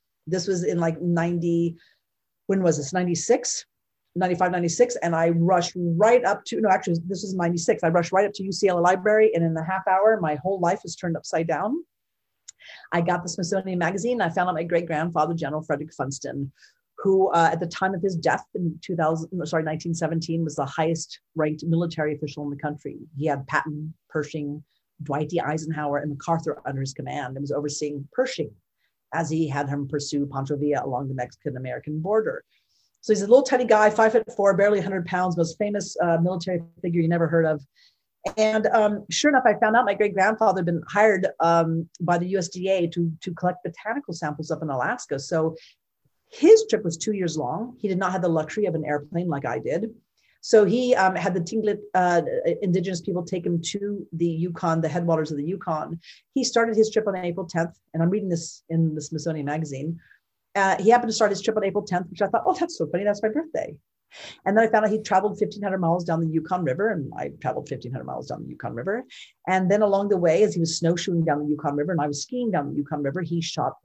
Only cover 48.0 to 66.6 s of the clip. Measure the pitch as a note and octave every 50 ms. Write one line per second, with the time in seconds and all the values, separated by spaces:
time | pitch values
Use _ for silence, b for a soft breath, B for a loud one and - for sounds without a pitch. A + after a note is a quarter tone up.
48 | F#3+ F3+ F#3 F#3 F3 F3 E3 D#3+ D#3 D#3 - G#3+ G#3 A3 D#3+ D#3+ C#3+ C3+ D3 D3
49 | D3 - - E3+ F3+ F3 D3 C#3 C3 B2 A#2+ C3 - B2 C#3+ F#3 G#3+ A3+ - _
50 | _ _ _ _ _ _ _ _ - - - A3 G#3 F3+ G#3+ B3 B3+ B3 B3 -
51 | F#3+ F#3+ F#3 E3 D#3+ G3 F3+ F#3+ E3 - A3 A3 G#3+ G#3 G3 G#3 - - - F#3
52 | F3+ F3+ F3 F3 D#3+ - C3 B2+ - E3+ E3 - G#3 F#3 E3+ F#3+ E3+ F#3+ F#3 E3+
53 | - - F3+ F3+ F3 F3 F#3+ F3+ F3 F3 E3+ E3+ E3 - - G3+ G3+ G3+ G#3 G3
54 | - - - D#3+ E3+ E3+ E3 D#3+ E3+ F3+ E3 - - E3+ E3 E3 E3 D#3 C3+ F3
55 | E3+ E3+ E3 D3+ D#3 D3+ D#3 C#3+ C#3+ E3 F#3+ - - F3+ D#3+ D#3 - - E3 E3+
56 | B B B B B B - C4+ B3 - - A3+ A3+ A#3 A3 G#3+ G#3+ G#3+ - A3
57 | G#3+ G#3 F#3 F#3 F3+ F3 E3+ F#3 F3+ E3 - E3 E3+ E3+ - _ _ _ - D#3+
58 | E3 F3 F#3+ G#3+ G3 F#3 E3+ E3+ E3 - - - _ - E3 E3 E3 D#3+ D3+ D#3
59 | C#3+ - D#3+ D3+ - E3+ D#3 D#3 C#3+ C#3+ D3 D#3+ E3 C#3 C#3 C3 C#3+ D#3+ E3+ E3
60 | B B B B B _ _ _ _ _ - G3+ G3 F#3+ F#3+ - F3+ G#3+ A#3 A#3+
61 | A#3 A3+ G#3+ - A3+ G3+ G3 F#3 - - G#3 G#3+ G3 G3 F3+ G#3 - - F#3 F3+
62 | F#3 - - - G#3 G3 - - - - F4+ - F4 E4+ - - E3 - - F3+
63 | G3+ G#3 G3+ G#3 G#3+ G#3+ A3 C#4+ E4 D#4 - - - - - - _ _ _ _
64 | _ _ B B B B B B B - G3+ A3 A3+ A3 A3 G#3+ G#3+ G#3 G#3+ G#3+
65 | - - G3+ F#3 G3+ G#3 F3 - G#3 E3+ - G#3 G3+ G3 F#3 F#3+ F3 E3 E3+ F3+
66 | E3+ E3+ E3 E3 E3 D#3+ D#3 E3 D#3+ - F#3 F3+